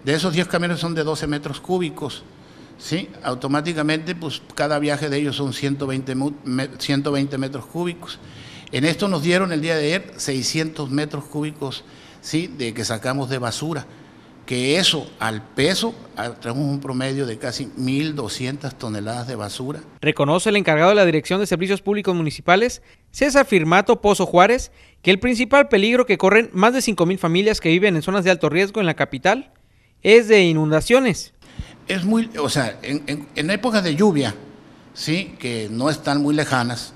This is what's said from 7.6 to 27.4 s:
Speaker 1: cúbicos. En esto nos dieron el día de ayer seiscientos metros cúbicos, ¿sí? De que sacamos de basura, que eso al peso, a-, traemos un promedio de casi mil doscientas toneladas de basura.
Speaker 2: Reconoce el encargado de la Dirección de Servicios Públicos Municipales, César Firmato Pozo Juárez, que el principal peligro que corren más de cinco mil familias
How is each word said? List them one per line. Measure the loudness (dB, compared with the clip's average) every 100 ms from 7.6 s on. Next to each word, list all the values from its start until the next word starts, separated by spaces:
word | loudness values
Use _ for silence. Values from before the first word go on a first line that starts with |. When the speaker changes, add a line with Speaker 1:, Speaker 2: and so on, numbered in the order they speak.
Speaker 1:
cúbicos. | -10 -6 -6 -6 -14 -16 -18 -20 -20 -20 -8
En | 0
esto | 0 0 -2
nos | 0
dieron | 2 2 2
el | -2
día | -2 0
de | 0
ayer | -2 -6 -8
seiscientos | -4 -4 -2 -2 -4 -6 -4
metros | -2 -2 -8
cúbicos, | -8 -8 -8 -8 -10 -10 -16 -20 -20 -18
¿sí? | -4 -4 -4
De | -6 -6
que | -4
sacamos | -6 -4 -2 -4 -4
de | -4
basura, | -4 -4 -6 -8 -10 -20 -20 -20 -20 -20
que | -6 -2 2 2
eso | 2 0 -6 -6
al | -6 -6
peso, | -8 0 0 0 -4 -6 -14 -10
a-, | -10
traemos | -8 -8 -4
un | -2 -4
promedio | -4 -4 -4 -2
de | -4 -4
casi | -8 -8 -10 -6
mil | -2 0 -2
doscientas | -4 -8 -6 -6 -6 -10 -10
toneladas | -8 -6 -6 -8 -8
de | -8
basura. | -8 -8 -8 -10 -14 -2
Speaker 2:
Reconoce | -2 2 2 2 2
el | 0
encargado | 2 4 4
de | 6
la | 4
Dirección | 2 0 -2
de | 0
Servicios | -2 -2 -2
Públicos | -2 -2 0
Municipales, | -2 -2 -4 2 4 2 -4 _ _ _
César | 0 4 4 4
Firmato | 2 4 4 4 2
Pozo | 4 2 4
Juárez, | 6 6 4 -2 _ -20 _
que | 2
el | 2
principal | 2 0 4 4 6
peligro | 4 4 2 2
que | 4
corren | 6 4 4
más | 2 2
de | 4
cinco | -2 0 0
mil | 2
familias | 0 2